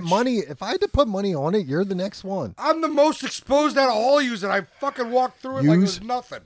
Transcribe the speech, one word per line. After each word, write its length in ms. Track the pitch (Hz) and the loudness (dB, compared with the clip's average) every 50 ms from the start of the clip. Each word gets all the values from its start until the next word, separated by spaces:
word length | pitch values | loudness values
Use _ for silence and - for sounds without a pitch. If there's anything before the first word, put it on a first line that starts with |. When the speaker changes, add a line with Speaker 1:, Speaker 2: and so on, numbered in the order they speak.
| 180 | 4
Speaker 1:
bitch. 60 | 165 | 2
Speaker 2:
money, 300 | 180 214 247 262 247 208 | 2 2 2 2 0 -2
if 240 | 156 175 - - 190 | -2 -4 -8 -10 -6
I 60 | 208 | -6
had 100 | 311 370 | -2 -2
to 80 | 403 403 | -2 0
put 180 | - 269 285 | 2 2 2
money 260 | 226 196 190 202 196 175 | 2 0 -2 -2 -2 -2
on 220 | 143 139 160 196 | -2 0 0 0
it, 100 | 214 180 | 0 0
you're 200 | 131 139 165 202 | 0 0 -2 0
the 100 | 190 196 | -2 -2
next 300 | 180 185 202 - - - | -4 -6 -6 -8 -10 -10
one. 320 | 190 196 185 139 98 85 - | -6 -6 -4 -6 -6 -8 -2
Speaker 1:
I'm 220 | - 302 320 320 | 0 0 0 0
the 80 | 320 302 | -2 0
most 340 | 302 285 294 311 - - 262 | 2 2 4 2 2 -2 -6
exposed 560 | - - - - - 269 294 302 294 208 277 | -8 -8 -10 -2 0 2 2 2 2 2 2
out 100 | 269 254 | 2 2
of 60 | 226 | 2
all 260 | 214 226 262 285 294 | 2 2 4 4 4
yous, 220 | 277 247 233 190 185 | 2 0 -2 -4 -4
and 80 | 196 190 | -2 -2
I 100 | 202 170 | -2 -4
fucking 500 | - _ _ 277 269 269 262 247 226 240 | -6 _ _ -6 -6 -4 -4 -4 0 0
walked 280 | 254 254 254 - _ - | 0 0 0 -2 _ -12
through 160 | 262 262 269 | -8 -4 2
it 60 | 139 | 4
like 120 | 147 165 | 4 6
it 40 | 180 196 | 6 4
was 160 | 202 180 180 | 2 0 -4
Speaker 2:
Yous. 40 | 202 | -6
Speaker 1:
nothing. 340 | 233 247 247 - - 139 117 - | -6 -6 -6 -6 -10 -14 -16 -16